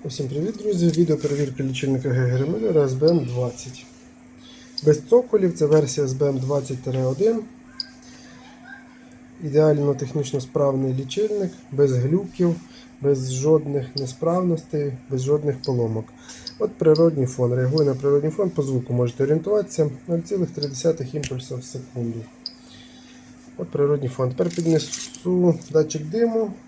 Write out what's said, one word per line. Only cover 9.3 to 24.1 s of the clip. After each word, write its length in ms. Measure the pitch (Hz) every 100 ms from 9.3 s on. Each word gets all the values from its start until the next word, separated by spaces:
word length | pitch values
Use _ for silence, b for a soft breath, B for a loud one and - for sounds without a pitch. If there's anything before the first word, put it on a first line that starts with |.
| -
Ідеально 520 | 160 143 156 151 143 135
технічно 460 | 135 151 131 139
справний 520 | 127 156 143 135 131
лічильник, 580 | 131 131 - 214 208 185 - -
без 200 | 139 143
глюків, 640 | 127 131 175 196 - 175 165 B B B B
без 320 | 139 139 131
жодних 600 | 131 143 156 147 139 123 139
несправностей, 1000 | 127 - 165 180 180 160 - 151 143 127 -
без 140 | 135
жодних 380 | 131 147 147 127
поломок. 440 | - 123 117 110 113 - B B B B
От 120 | 220
природній 540 | - 160 156 170 147 127
фон, 280 | - 123
реагує 340 | 123 127 156 143
на 80 | 131
природній 340 | 139 143 156
фон, 200 | 156 190
по 140 | -
звуку 300 | 135 131 127
можете 300 | 123 123 -
орієнтуватися, 680 | 135 156 175 208 196 - 147 127 -
нуль 120 | 170
цілих 320 | 170 196 175
три 160 | - 143
десятих 480 | 135 170 160 127 151
імпульсу 420 | 139 127 - 127
в 60 |
секунду. 560 | - 127 - 123 117 113 110 - - B B B B B B B B B B -
От 120 | 175
природній 400 | 147 143 147
фон. 200 | 131